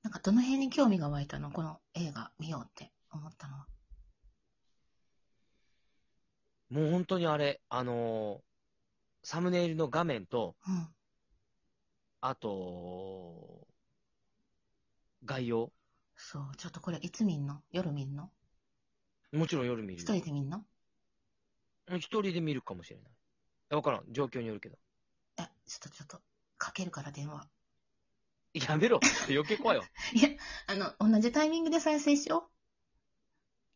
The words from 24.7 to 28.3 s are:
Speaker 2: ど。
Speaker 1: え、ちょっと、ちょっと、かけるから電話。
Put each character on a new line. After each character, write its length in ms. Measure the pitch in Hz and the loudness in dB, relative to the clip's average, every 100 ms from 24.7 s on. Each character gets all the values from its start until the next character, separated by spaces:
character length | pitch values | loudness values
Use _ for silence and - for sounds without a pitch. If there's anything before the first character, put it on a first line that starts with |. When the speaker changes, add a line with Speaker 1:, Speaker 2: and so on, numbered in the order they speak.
Speaker 2:
ど。 80 | - _ _ _ _ _ - | -20 _ _ _ _ _ -12
Speaker 1:
え、 40 | |
ち 20 | |
ょ 40 | 170 | -12
っ 300 | _ - - | _ -18 -16
と、 80 | - | -16
ち 120 | - | -18
ょ 20 | |
っ 20 | 143 | -18
と、 160 | - _ _ _ _ | -20 _ _ _ _
か 160 | - | -6
け 120 | - | -4
る 60 | 175 | -6
か 120 | 147 | -6
ら 80 | 143 | -10
電 160 | 139 147 | -8 -10
話。 200 | 147 - _ _ _ _ _ _ _ _ | -10 -16 _ _ _ _ _ _ _ _